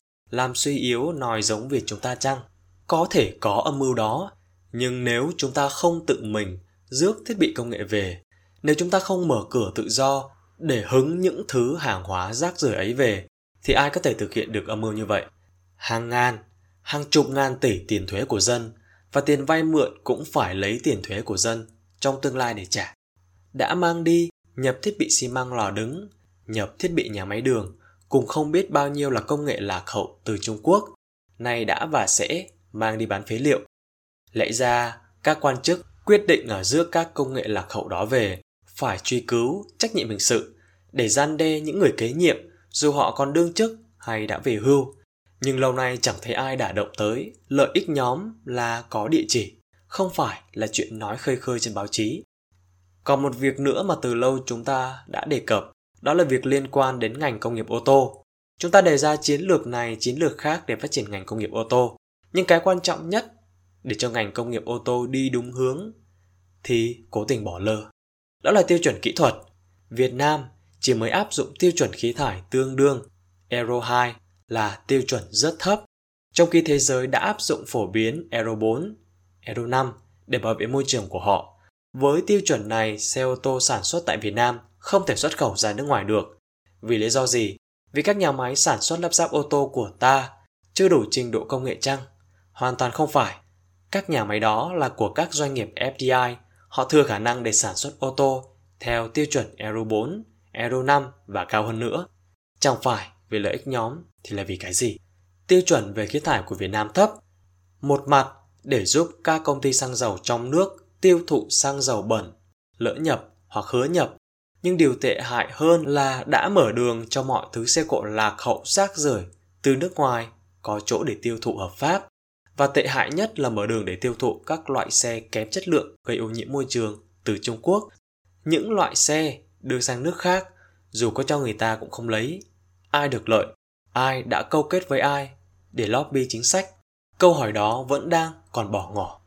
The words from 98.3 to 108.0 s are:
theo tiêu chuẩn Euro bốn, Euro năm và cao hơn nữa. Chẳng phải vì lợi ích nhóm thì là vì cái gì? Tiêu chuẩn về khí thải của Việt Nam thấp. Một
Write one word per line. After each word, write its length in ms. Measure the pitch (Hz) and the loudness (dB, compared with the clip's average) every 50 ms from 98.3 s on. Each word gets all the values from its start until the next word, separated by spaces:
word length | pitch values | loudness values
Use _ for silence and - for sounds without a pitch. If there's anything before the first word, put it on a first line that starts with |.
| 135 131 - - _ _ _ _ _ - | 2 -2 -6 -14 _ _ _ _ _ -10
theo 280 | - 120 120 117 117 | -4 -2 -2 -2 -2
tiêu 180 | 113 - 151 147 143 | -2 -2 -2 -2 0
chuẩn 240 | - 131 110 - - | 0 -2 -2 -4 -8
Euro 280 | - 107 107 107 113 110 | -10 -8 -6 -6 -4 -2
bốn, 400 | 110 110 107 113 147 185 220 220 _ _ _ _ _ | 0 0 0 0 -2 -4 -10 -12 _ _ _ _ _
Euro 320 | - 110 117 120 127 127 127 | -8 -6 -4 -2 -2 0 2
năm 240 | 135 143 143 135 123 - _ _ | 4 4 4 2 -2 -12 _ _
và 180 | 98 98 98 90 | -8 -6 -6 -4
cao 180 | - - 107 107 | 0 0 0 0
hơn 160 | 113 113 110 | 0 -2 -4
nữa. 280 | 117 113 - 165 185 - _ _ _ _ _ _ _ _ _ - | -4 -2 -4 -4 -6 -8 _ _ _ _ _ _ _ _ _ 0
Chẳng 160 | - 139 127 - - | 0 0 2 2 0
phải 240 | 127 113 98 - - _ _ _ - | 0 0 -2 -4 -10 _ _ _ -6
vì 100 | 110 107 | -4 -2
lợi 140 | 101 113 - | -2 -2 -4
ích 140 | - - | -4 -6
nhóm 300 | 139 127 120 110 117 143 170 85 _ _ _ - | -6 -4 -4 -4 -4 -6 -10 -16 _ _ _ -14
thì 120 | - 104 | -10 -8
là 80 | 101 98 | -8 -6
vì 140 | - 92 | -6 -8
cái 160 | 90 - 90 90 | -8 -8 -4 -2
gì? 240 | - 127 113 87 - _ _ _ _ _ _ _ _ _ | -2 -2 -2 -4 -6 _ _ _ _ _ _ _ _ _
Tiêu 140 | - 185 185 180 | 6 6 6 6
chuẩn 280 | 185 170 123 104 98 101 | 6 4 2 2 -2 -4
về 120 | 110 104 | -6 -4
khí 140 | 107 - 147 | -2 -4 -4
thải 240 | 151 165 135 101 92 | 0 0 0 0 -2
của 100 | - - | -4 -8
Việt 120 | 95 98 | -6 -4
Nam 220 | 95 98 92 104 104 - | -2 -2 -2 -2 0 4
thấp. 180 | - 208 - - - _ _ _ _ _ _ _ _ _ _ _ - | 4 4 4 2 -4 _ _ _ _ _ _ _ _ _ _ _ -6
Một 220 | 139 143 139 139 | 0 0 0 2